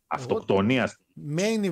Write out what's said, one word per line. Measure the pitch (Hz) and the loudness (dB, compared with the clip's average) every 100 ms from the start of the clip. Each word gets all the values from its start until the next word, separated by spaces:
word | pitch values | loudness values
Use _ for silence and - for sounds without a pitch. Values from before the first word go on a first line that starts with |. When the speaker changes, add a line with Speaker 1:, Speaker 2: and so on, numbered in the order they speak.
| - | -8
Speaker 1:
Αυτοκτονίας. | 78 123 104 - 98 104 131 98 | -8 -4 -4 2 2 4 2 0
Speaker 2:
Εγώ, | - _ - 151 156 | -4 _ -16 -6 -2
main | 208 226 196 | 0 0 -2